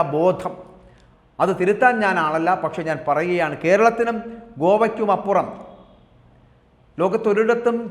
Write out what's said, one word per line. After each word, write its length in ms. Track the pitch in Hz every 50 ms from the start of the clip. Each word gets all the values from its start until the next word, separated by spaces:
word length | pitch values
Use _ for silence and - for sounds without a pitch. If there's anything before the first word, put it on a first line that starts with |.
ആ 20 | 170 143 143
ബോധം, 380 | 151 170 185 180 185 - 180 - - - - - - - - - - _ _ _ _ _ _ _ - 156
അത് 100 | 185 190 -
തിരുത്താൻ 340 | 180 190 208 202 254 247 240 220 208
ഞാൻ 120 | 190 185 175 160
ആളല്ല, 240 | 151 156 160 165 175 185 - -
പക്ഷേ 180 | 156 - 180 160 160
ഞാൻ 80 | 156 139 - 147
പറയുകയാണ്. 460 | 143 151 170 180 180 175 165 151 143 - -
കേരളത്തിനും 520 | 165 190 208 220 233 226 233 233 233 226 220 - - - - - - - 139 156
ഗോവയ്ക്കുമപ്പുറം 880 | 180 202 214 226 220 220 - 214 202 190 180 - 190 196 180 139 110 - - - - - - - - - _ _ _ _ _ _ _ _ _ _ _ _ _ _ _ _ _ _ _ _ -
ലോകത്തൊരിടത്തും 760 | 175 190 202 220 - 220 202 208 220 220 233 240 - 240 233 233 233 202